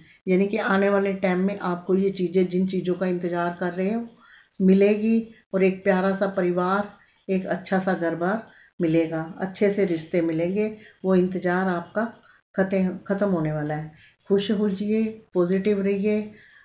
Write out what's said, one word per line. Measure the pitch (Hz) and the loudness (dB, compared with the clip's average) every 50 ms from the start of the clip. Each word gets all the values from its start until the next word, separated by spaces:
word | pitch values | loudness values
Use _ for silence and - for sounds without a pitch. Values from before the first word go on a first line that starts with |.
| - - _ _ _ | -16 -20 _ _ _
यानी | 190 185 185 196 | 2 2 4 2
कि | 202 208 | 2 0
आने | 220 - 208 196 196 202 202 | -2 0 0 2 2 4 4
वाले | 202 196 196 196 190 | 2 2 2 0 -2
time | 190 196 190 180 180 | 0 0 0 2 2
में | 185 196 202 202 | 0 0 -2 -2
आपको | - 180 175 175 - - 185 | -4 -4 -4 -4 -2 0 0
ये | 190 196 196 | 2 2 0
चीज़ें, | 190 185 180 170 180 190 180 | 0 -2 -4 0 2 2 2
जिन | 175 180 180 190 | 2 2 0 0
चीज़ों | 185 190 185 160 180 180 | 0 -2 -2 -2 -2 -2
का | 180 190 | -2 -2
इंतज़ार | 185 180 175 175 175 175 175 175 175 175 - | -2 -2 -2 -2 -4 -2 -2 -2 -4 -4 -4
कर | 185 175 170 | -4 -4 -2
रहे | 180 185 196 226 | -2 -2 -2 -2
हो, | 233 233 226 - _ - - - - _ _ _ - | -4 -6 -8 -12 _ -20 -20 -20 -20 _ _ _ 2
मिलेगी | 190 185 190 196 196 202 214 208 214 226 226 226 226 - - - _ _ - | 4 6 6 6 6 4 4 2 2 2 2 2 0 -2 -10 -20 _ _ 0
और | 190 190 | 2 2
एक | 190 185 - - | 2 2 2 0
प्यारा | 196 190 185 185 196 190 | 2 2 2 2 0 0
सा | 190 202 190 | 0 -2 -2
परिवार, | 190 196 185 175 175 185 180 180 190 208 208 202 - - _ _ _ _ _ | 0 0 0 0 0 0 0 0 0 0 -2 -4 -10 -20 _ _ _ _ _
एक | - 190 185 185 | -4 -2 -2 -2
अच्छा | - 170 175 - - 196 185 | -4 -6 -6 -4 -2 -2 0
सा | 185 196 180 | 0 0 -2
घर-बार | 165 170 165 165 165 170 185 208 226 - - - - - _ _ - | 0 -2 -2 -2 -2 -2 -2 -2 -2 -6 -12 -20 -20 -20 _ _ -2
मिलेगा, | 175 160 160 165 165 160 160 160 160 165 - - | 0 2 2 2 2 0 -2 -6 -6 -8 -8 -8
अच्छे | 196 190 - - 214 202 | -8 -8 -2 0 0 2
से | 196 208 196 | 2 2 0
रिश्ते | 180 170 160 160 - - 180 | 0 0 -4 -4 -2 -2 0
मिलेंगे। | 165 165 160 160 170 175 190 208 214 214 214 - - - - _ - | 0 0 0 0 -2 0 0 -2 -2 -2 -4 -10 -16 -20 -16 _ 0
वो | 185 190 | 2 4
इंतज़ार | 185 180 185 185 180 175 180 175 185 190 190 | 4 4 2 0 -2 -2 -2 0 0 0 -2
आपका | 175 170 170 - - 208 226 226 - - _ - _ _ _ _ _ | -2 -4 -6 -6 -4 -4 -4 -4 -6 -14 _ -20 _ _ _ _ _
खते-, | - 190 190 196 190 185 185 180 - - | -2 0 0 2 0 0 0 -2 -6 -6
ख़त्म | - 196 196 202 202 | -4 -2 0 0 0
होने | 180 165 156 156 | 0 0 0 -2
वाला | 151 156 151 151 151 | -2 -2 -4 -4 -4
है। | 156 156 156 - - - - _ _ _ - | -6 -8 -10 -14 -20 -20 -20 _ _ _ 0
खुश | 196 196 202 - | 0 0 2 0
होइए, | 214 196 214 208 190 190 208 208 220 220 220 220 220 - - _ - | 0 0 0 0 -2 -2 -2 -2 0 0 0 -2 -4 -10 -16 _ 0
positive | 180 175 175 190 196 190 214 208 196 | 0 2 2 0 0 2 0 0 0
रहिए | 196 196 196 196 196 214 208 214 214 214 - - - _ _ _ | 0 0 0 0 0 0 0 0 -2 -6 -12 -18 -20 _ _ _